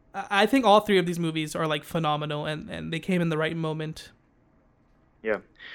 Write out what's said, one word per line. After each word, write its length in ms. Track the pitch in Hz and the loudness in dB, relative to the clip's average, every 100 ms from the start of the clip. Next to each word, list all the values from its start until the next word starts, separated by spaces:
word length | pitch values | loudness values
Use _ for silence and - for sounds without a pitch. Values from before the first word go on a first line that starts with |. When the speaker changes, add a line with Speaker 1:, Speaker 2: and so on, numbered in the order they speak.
| _ | _
Speaker 1:
I, 120 | 190 - | -12 -2
I 160 | 202 214 | 2 4
think 180 | 269 | 4
all 160 | 220 208 | 6 6
three 180 | 214 190 | 6 2
of 80 | 175 | 2
these 120 | 170 | -2
movies 360 | 165 160 151 | -2 -2 -4
are, 120 | 170 160 | -2 -2
like, 180 | 151 | -2
phenomenal, 640 | - 170 156 151 151 147 156 | -4 -2 0 -2 -2 -6 -6
and, 220 | 151 - | -6 -8
and 220 | 160 160 | -10 -8
they 80 | 165 | -6
came 200 | - 180 | -2 0
in 80 | 170 | 0
the 100 | 156 | 0
right 180 | 160 165 | -2 -2
moment. 540 | 156 156 156 160 - _ _ _ _ _ _ _ _ _ _ _ | -4 -4 -8 -10 -18 _ _ _ _ _ _ _ _ _ _ _
Speaker 2:
Yeah. 160 | 110 101 - _ - | -4 -4 -6 _ -20